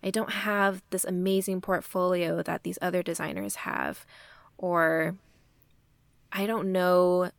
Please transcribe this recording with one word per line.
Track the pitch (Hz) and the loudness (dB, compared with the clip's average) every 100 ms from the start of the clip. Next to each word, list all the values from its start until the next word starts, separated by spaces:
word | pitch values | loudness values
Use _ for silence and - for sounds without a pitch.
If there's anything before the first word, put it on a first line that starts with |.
"I | 190 | -2
don't | 202 - | -4 -4
have | - 214 202 196 190 _ | -4 -2 2 2 0 _
this | 185 | -4
amazing | - 180 185 190 196 185 | -2 0 2 2 0 -4
portfolio | 185 180 - 190 180 180 170 165 | 0 -2 0 0 2 2 0 -2
that | - 170 | -2 -4
these | - 180 | -6 -4
other | 180 180 | -2 0
designers | 175 165 160 170 202 - | -2 -4 -4 -6 -6 -6
have," | - - 67 - - - - - - _ | -6 -4 -4 -6 -14 -20 -20 -20 -20 _
or, | 185 175 160 160 160 190 _ _ _ _ _ _ _ _ _ _ _ | 0 2 4 2 0 -4 _ _ _ _ _ _ _ _ _ _ _
"I | 185 202 | -4 -2
don't | 220 185 | -2 0
know | 185 180 180 180 180 180 | 2 4 6 6 4 0